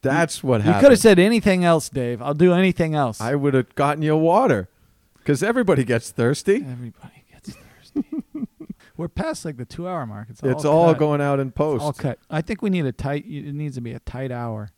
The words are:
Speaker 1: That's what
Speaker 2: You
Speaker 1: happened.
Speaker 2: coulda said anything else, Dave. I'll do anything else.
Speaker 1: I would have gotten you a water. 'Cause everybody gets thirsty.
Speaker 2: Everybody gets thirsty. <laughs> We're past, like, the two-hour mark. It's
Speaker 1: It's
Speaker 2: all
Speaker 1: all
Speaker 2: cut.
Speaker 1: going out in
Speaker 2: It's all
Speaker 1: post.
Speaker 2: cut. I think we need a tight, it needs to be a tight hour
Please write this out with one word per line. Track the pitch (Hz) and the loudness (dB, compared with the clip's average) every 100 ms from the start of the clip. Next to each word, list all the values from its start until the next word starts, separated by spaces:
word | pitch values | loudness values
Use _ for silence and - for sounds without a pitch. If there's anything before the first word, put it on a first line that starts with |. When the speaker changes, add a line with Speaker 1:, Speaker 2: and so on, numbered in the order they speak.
Speaker 1:
That's | 131 151 165 - | 0 0 0 -2
what | 135 117 | 0 2
Speaker 2:
You | 107 | 4
Speaker 1:
happened. | - 277 | 6 8
Speaker 2:
coulda | 240 | 8
said | 226 185 | 6 6
anything | 190 233 208 185 175 | 6 4 2 2 2
else, | 165 - | 2 0
Dave. | 135 120 120 | -6 -4 -4
I'll | 131 | -6
do | 147 180 | 2 4
anything | 175 190 170 165 151 | 6 2 2 -2 0
else. | 131 107 | -2 -2
Speaker 1:
I | 110 143 | -4 0
would | 139 | 2
have | 131 123 - | 0 -2 -2
gotten | 143 147 | -2 0
you | 156 | 0
a | 156 | 2
water. | 160 190 254 117 92 _ _ _ _ _ - | 4 4 2 0 -2 _ _ _ _ _ -2
'Cause | 143 | 0
everybody | 190 240 202 147 | 0 0 2 2
gets | 120 117 - | 2 -2 -2
thirsty. | - 117 143 - 214 135 | -2 0 0 0 -2 -2
Speaker 2:
Everybody | 123 120 - - _ _ | -12 -14 -16 -20 _ _
gets | _ - | _ -20
thirsty. | - - _ - - - 302 | -20 -20 _ -10 -8 -6 -10
<laughs> | - 302 254 _ - - _ - | -10 -10 -12 _ -18 -18 _ -12
We're | 170 | -10
past, | - 320 311 170 | -6 -6 -6 -10
like, | 123 | -12
the | 120 | -14
two-hour | - 175 180 120 | -12 -8 -8 -8
mark. | 104 110 | -12 -14
It's | 117 | -6
Speaker 1:
It's | 135 127 147 | -2 -2 2
Speaker 2:
all | 156 170 | 4 4
Speaker 1:
all | |
Speaker 2:
cut. | 156 | 4
Speaker 1:
going | 151 147 | 2 0
out | 143 139 | 0 -2
in | 135 | -4
Speaker 2:
It's | - | -4
all | 151 135 | -2 -2
Speaker 1:
post. | 147 139 | -4 -4
Speaker 2:
cut. | 139 - _ | -6 -8 _
I | 156 | -8
think | 160 220 | -6 -6
we | 214 | -4
need | 185 139 | -2 -4
a | |
tight, | - 143 143 - | -6 -6 -6 -8
it | 147 147 | -12 -10
needs | 143 151 131 | -8 -8 -10
to | |
be | 120 | -12
a | 117 | -12
tight | - 123 131 | -14 -10 -8
hour | 123 120 107 104 | -8 -8 -8 -12